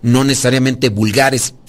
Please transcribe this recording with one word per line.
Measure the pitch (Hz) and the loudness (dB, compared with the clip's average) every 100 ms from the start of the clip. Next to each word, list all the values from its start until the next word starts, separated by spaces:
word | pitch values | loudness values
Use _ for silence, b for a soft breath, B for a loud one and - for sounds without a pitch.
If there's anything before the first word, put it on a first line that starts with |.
no | 120 123 | 2 2
necesariamente | 135 127 123 131 131 127 - | 2 0 0 0 0 0 -2
vulgares. | 101 107 110 135 131 - - | 0 -2 2 0 0 -6 -10